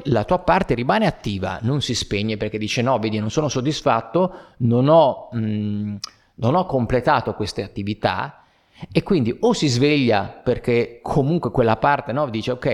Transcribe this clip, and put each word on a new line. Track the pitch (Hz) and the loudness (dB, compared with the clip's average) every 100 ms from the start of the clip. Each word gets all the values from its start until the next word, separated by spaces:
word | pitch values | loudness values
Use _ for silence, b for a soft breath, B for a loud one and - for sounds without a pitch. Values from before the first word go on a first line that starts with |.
la | - 113 | -2 0
tua | 104 180 | 2 0
parte | - 175 - 117 | 2 2 2 0
rimane | 123 208 208 | 0 2 0
attiva, | - - 98 92 92 | 0 -4 -4 -4 -4
non | 113 143 | -2 0
si | - 117 | -2 -4
spegne | - 104 107 107 | -2 -2 -2 -2
perché | 107 107 | -4 -4
dice, | 107 - | -4 -2
"No, | 120 127 | 0 0
vedi, | 110 107 | 0 -2
non | 107 | -2
sono | 156 151 | -2 -2
soddisfatto, | 131 127 151 143 113 113 165 185 185 B B | -2 -2 -2 0 0 0 0 0 -4 B B
non | 120 117 135 | 2 4 6
ho, | 165 143 - - 117 | 6 6 2 -6 -6
mm, | 110 107 104 104 104 101 - B B - | -2 -2 -2 -4 -6 -8 -12 B B -4
non | 113 170 | 0 0
ho | 180 | 0
completato | 135 113 127 123 139 120 | -2 0 0 2 0 0
queste | 101 104 - | -4 -6 -6
attività." | 95 - 101 107 - 92 131 - B B B B B | -8 -6 -6 -2 -2 -2 -6 -12 B B B B B
E | - | -2
quindi | - 190 113 - | 2 2 2 0
o | 226 | 0
si | 214 151 | 2 2
sveglia | 120 143 151 123 104 98 | 2 2 4 4 2 0
perché | - - 117 - 120 117 - | -6 -4 -2 0 0 0 -6
comunque | - - 135 175 123 | -4 0 0 0 0
quella | - 113 110 | 0 2 2
parte, | 143 143 - | 2 0 -2
no, | 123 147 | -4 -2
dice, | 110 107 | -2 -4
"Ok, | 123 143 | -4 -2